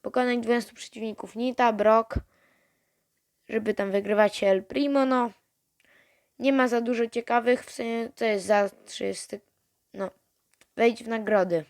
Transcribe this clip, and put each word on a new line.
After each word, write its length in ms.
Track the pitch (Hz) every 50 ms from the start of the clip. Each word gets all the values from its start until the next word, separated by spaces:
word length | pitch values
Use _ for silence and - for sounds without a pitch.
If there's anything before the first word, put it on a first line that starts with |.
Pokonać 360 | - 247 - 254 247 247 247
dwunastu 380 | 240 226 226 240 240 - - -
przeciwników. 600 | - - - - 220 220 220 202 - - 190 -
Nita, 380 | 220 240 254 240 - 247 233 220
Brock. 420 | 202 208 214 220 226 220 - - - - _ _ _ _ _ _ _ _ _ _ _ _ _ _ _ _ _ _ _ _ _ _ _ _ -
Żeby 240 | - 220 214 214 202
tam 180 | - 202 196
wygrywać 520 | 190 202 202 202 214 202 214 202 - - 208
El 200 | 196 190 190 -
Primo, 420 | _ - 262 285 285 277 277 269
no. 260 | 262 262 254 240 233 - _ _ _ _ _ _ _ _ _ _ _ _ _ _ _ _ _ _ _ _ -
Nie 140 | 240 269 277
ma 140 | 269 254
za 140 | 240 240 233
dużo 260 | 233 233 247 226 233
ciekawych, 580 | 226 - 240 226 - 233 240 233 247 247 247 -
w 60 | -
sensie, 400 | - - 240 233 226 233 226 233 _
co 100 | - 233
jest 200 | 226 214 196 180
za 240 | 190 214 202 202 190 - _ _
trzydzieści, 540 | - - - 196 196 190 - - - - 202 _ _ _ _ _ _ _ _ _ _ -
no. 180 | 196 196 185 _ _ _ _ _ _ _ _ _ _ _ _ _
Wejdź 280 | - 226 233 226 - 233
w 40 |
nagrody. 580 | 220 226 220 214 202 214 196 185 185 170 160 151